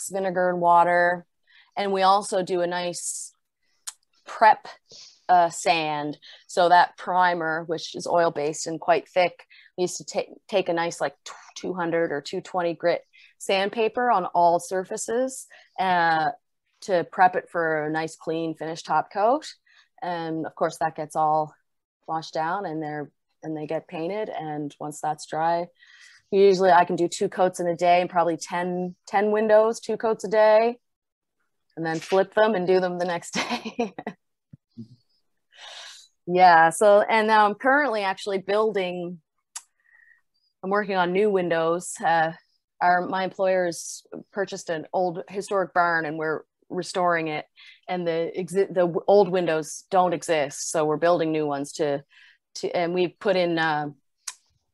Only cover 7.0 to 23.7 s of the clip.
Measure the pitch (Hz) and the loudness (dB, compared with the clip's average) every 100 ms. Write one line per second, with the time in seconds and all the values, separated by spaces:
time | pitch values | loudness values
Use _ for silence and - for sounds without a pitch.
7 | - 180 180 175 160 160 165 160 - - | -4 0 2 0 -4 -4 -6 -8 -8 -10
8 | 180 170 170 151 147 160 165 160 - 165 | -2 2 2 0 -4 -6 -8 -6 0 0
9 | - 185 175 - - - - - 180 - | 0 0 0 -2 -18 -20 -16 -6 -6 -6
10 | 160 196 - - - 196 180 165 170 - | -10 -8 -8 -12 -4 -2 0 -2 -4 -4
11 | 151 - - - - - 185 185 170 165 | -6 -6 -18 -20 -20 -12 -8 -6 -2 -2
12 | 165 147 - 185 - 185 170 165 175 165 | -2 -4 -8 -10 -8 -4 -4 -2 -2 -2
13 | - _ - _ - 190 202 240 220 220 | -6 _ -20 _ -4 -2 -2 -2 -2 0
14 | 247 202 180 175 175 170 - 185 185 214 | 0 0 0 2 4 2 0 -6 -6 -8
15 | - 226 262 - - - _ - 185 175 | -4 -2 -4 -6 -16 -20 _ -4 0 2
16 | 165 160 156 - _ _ _ _ - 180 | 2 2 0 -4 _ _ _ _ -2 -2
17 | 165 - 185 185 - 175 160 156 151 156 | 0 4 4 2 -4 -2 0 0 -2 -4
18 | 160 - - 160 165 156 156 165 - 156 | -6 -8 -6 -4 -4 -6 -8 -10 -2 -2
19 | - 208 214 294 - - _ _ _ _ | -2 0 0 0 -4 -18 _ _ _ _
20 | 175 170 165 160 156 - 165 - 160 156 | -8 -6 -6 -6 -8 -4 -4 -2 -4 -4
21 | 151 165 156 156 151 - _ _ _ _ | -6 -2 0 0 -2 -8 _ _ _ _
22 | - 160 156 160 156 190 185 156 151 151 | -10 -8 -6 -6 -4 -4 -6 -8 -6 -8
23 | 143 _ _ _ 160 151 151 | -10 _ _ _ -12 -10 -6